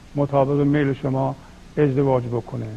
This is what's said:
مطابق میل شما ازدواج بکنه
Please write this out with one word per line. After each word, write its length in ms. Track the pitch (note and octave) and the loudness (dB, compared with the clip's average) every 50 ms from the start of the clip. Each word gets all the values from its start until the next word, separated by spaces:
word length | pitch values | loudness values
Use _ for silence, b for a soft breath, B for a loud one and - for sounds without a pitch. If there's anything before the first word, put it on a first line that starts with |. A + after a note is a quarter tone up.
| - - - | -20 -8 -4
مطابق 500 | C#3+ C#3+ C#3 C#3+ C#3 C3+ C3+ C#3+ C#3+ C#3+ | -2 -2 0 2 2 2 2 2 2 2
میل 260 | C#3+ C#3+ D3+ C#3+ C#3 C3+ | 2 2 2 2 0 -2
شما 440 | B2+ - C#3 C3 C3+ C3+ C3+ C3+ - B B B B B - - | -2 -4 -4 -2 -2 -2 -2 -4 -8 B B B B B -8 -2
ازدواج 480 | D#3 D3+ C#3+ B2+ C#3 C#3+ C#3 C3 B2+ A#2+ | 0 2 2 2 2 2 2 2 0 0
بکنه 420 | A#2+ A#2 A#2+ A2+ - - B2 A2+ A2 A2 | -2 -4 -4 -4 -6 -8 -8 -8 -10 -10